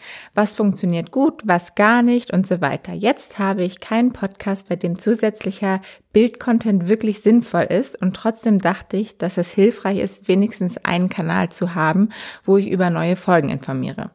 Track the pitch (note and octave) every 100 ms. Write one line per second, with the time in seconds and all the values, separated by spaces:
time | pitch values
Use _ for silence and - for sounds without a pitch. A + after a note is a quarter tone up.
0 | - - - - G#3 - G#3 F#3+ F3+ E3+
1 | E3 C4 D4 D#4+ G#3+ F3 - - G#3 A#3+
2 | A#3+ A#3+ - F3+ F#3+ F3+ C#3+ C#3+ - F3
3 | G#3 - - - G3 G3 F3+ - - A3+
4 | B3 - G3 - G3+ G3 - F3+ F3+ F3
5 | G#3 A3+ G#3+ G#3+ F#3 F#3+ G3 F#3+ - -
6 | _ G#3 A#3 - - A3+ A3+ G3 E3+ A3
7 | G#3+ G3+ G#3 A#3 A#3 E3+ - F#3+ C#4 -
8 | F#3+ - A3+ A3+ A3+ G3+ F3 F3+ - G3
9 | A3 - F3 - F3 - G3+ A#3 F#3+ G3
10 | G3 - - F#3 G#3+ - F3+ - - F3
11 | F#3 - D#3+ F#3 F3 - F3+ E3+ D#3 E3+
12 | G#3+ - - - - G3 G3+ F#3 F3+ E3
13 | E3 F3+ - E3+ C#3+ C3+ - C3 C3 C#3
14 | -